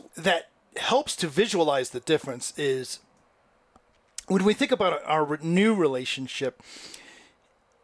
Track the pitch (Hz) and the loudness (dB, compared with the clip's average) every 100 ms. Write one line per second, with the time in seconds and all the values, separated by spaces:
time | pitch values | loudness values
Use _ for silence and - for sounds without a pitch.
0 | - - 170 175 - _ _ - - 247 | -14 -4 0 0 -4 _ _ -6 0 0
1 | - - 165 143 220 190 156 139 123 127 | 0 -4 -2 0 2 2 2 2 0 -4
2 | - 156 - 123 - - 143 131 123 - | 0 0 -2 -8 -8 -4 -2 -2 -4 -12
3 | _ _ _ _ _ _ _ _ _ _ | _ _ _ _ _ _ _ _ _ _
4 | _ - - 190 196 208 277 254 190 147 | _ -12 -2 2 4 2 2 2 2 0
5 | - 156 151 151 165 175 214 208 156 131 | 0 2 2 -2 0 2 4 4 2 0
6 | 131 - 131 - 131 - - - - - | -4 -6 -8 -4 -6 -6 -16 -20 -20 -20
7 | - - - _ _ _ _ _ | -20 -20 -20 _ _ _ _ _